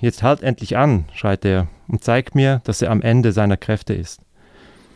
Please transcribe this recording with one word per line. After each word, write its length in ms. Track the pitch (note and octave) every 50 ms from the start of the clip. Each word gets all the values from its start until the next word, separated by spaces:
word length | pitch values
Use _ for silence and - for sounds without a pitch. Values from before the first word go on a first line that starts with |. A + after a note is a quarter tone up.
jetzt 200 | A#2+ A#2 - -
halt 200 | A2+ C3 D3 -
endlich 340 | - C3 A2+ - G#2 - -
an“, 300 | A#2+ C#3+ D3 A#2+ F#2 D#2 - -
schreit 280 | - - G2+ G2 - -
er 220 | G2 F#2+ F#2 F2 - - - - -
und 160 | A2+ - -
zeigt 300 | A#2 A#2 C3 B2+ - -
mir, 260 | C#3 C3+ C3+ C3+ B2 -
dass 180 | - G#2+ -
er 80 | - -
am 100 | A2+ G#2
Ende 320 | - A#2 A#2 B2+ A#2+ A2+
seiner 240 | F2+ G#2+ G#2 G2+ G2
Kräfte 380 | - - - G#2+ - - - G2+
ist. 260 | F2+ E2 - - _ _ _ _ _ _ _ _ - - - _ - _ _ _